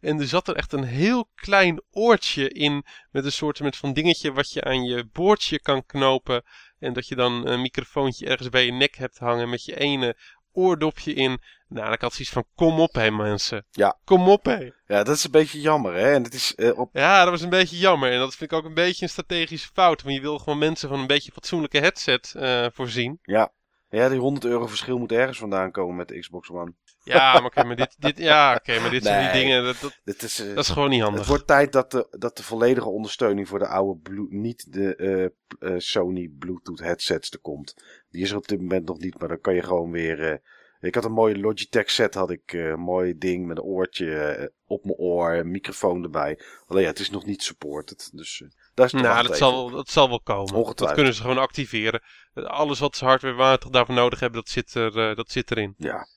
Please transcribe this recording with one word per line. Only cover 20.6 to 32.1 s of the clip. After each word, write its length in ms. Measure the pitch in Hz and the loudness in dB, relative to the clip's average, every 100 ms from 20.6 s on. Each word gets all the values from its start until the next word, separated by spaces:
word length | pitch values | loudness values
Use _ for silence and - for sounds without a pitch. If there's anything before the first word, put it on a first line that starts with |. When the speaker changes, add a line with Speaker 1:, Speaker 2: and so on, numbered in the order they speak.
| 151 165 143 | 0 0 -6
Speaker 1:
van 120 | 139 | -6
een 60 | 131 | 2
beetje 260 | 143 - | 0 0
fatsoenlijke 460 | - - 175 151 147 | -16 -6 -4 0 2
headset, 560 | 160 - - 127 - - | 2 0 0 0 -2 -6
eh, 300 | 131 123 120 | -2 0 0
voorzien. 460 | - 123 113 120 160 | -4 -6 -2 -4 -6
Speaker 2:
Ja. 300 | - 104 110 _ _ _ _ | -2 2 2 _ _ _ _
Ja, 200 | 107 127 | 2 2
die 100 | 131 | 4
honderd 260 | 127 143 | 0 0
euro 220 | 120 120 117 | 0 0 -2
verschil 320 | 101 - 127 | -6 -4 -4
moet 140 | 113 | 0
ergens 260 | 113 131 127 | 2 2 -2
vandaan 320 | 110 95 92 | -4 -2 -2
komen 260 | 92 90 90 | -4 -4 -6
met 120 | 87 | -10
de 100 | 85 | -12
Xbox 320 | - 90 - | -14 -16 -14
One. 240 | 87 87 - _ _ | -12 -12 -14 _ _
Speaker 1:
Ja, 280 | - 127 131 | 2 4 8
maar 120 | 127 | 6
oké, 200 | 123 - | 4 0
maar 120 | 120 120 | 0 0
dit, 180 | 135 _ | -4 _
dit, 200 | 147 147 | -4 -2
ja, 360 | 165 151 143 | 4 6 6
oké, 260 | 117 - 117 | 4 0 -2
maar 100 | 117 | 0
dit 120 | 123 | 0
zijn 180 | 104 101 | 2 2
die 100 | 95 | 2
Speaker 2:
Nee. 100 | 92 | 2
Speaker 1:
dingen, 220 | 131 127 | 2 2
dat, 160 | 123 123 | 0 -4
dat, 200 | 143 - | -10 -12
Speaker 2:
Dit 180 | - 98 | -12 -10
is, 180 | 113 - | -8 -8
eh, 140 | 104 | -6
Speaker 1:
dat 100 | 101 | -4
is 60 | 143 | -2
gewoon 200 | 92 143 | 0 2
niet 100 | 131 | 2
handig. 160 | 107 101 | 2 0
Speaker 2:
het 80 | 104 | 0
wordt 180 | 143 - | 0 6
tijd 260 | 139 143 | 4 6
dat 180 | 135 127 | 2 2
de, 260 | 131 - | -2 -4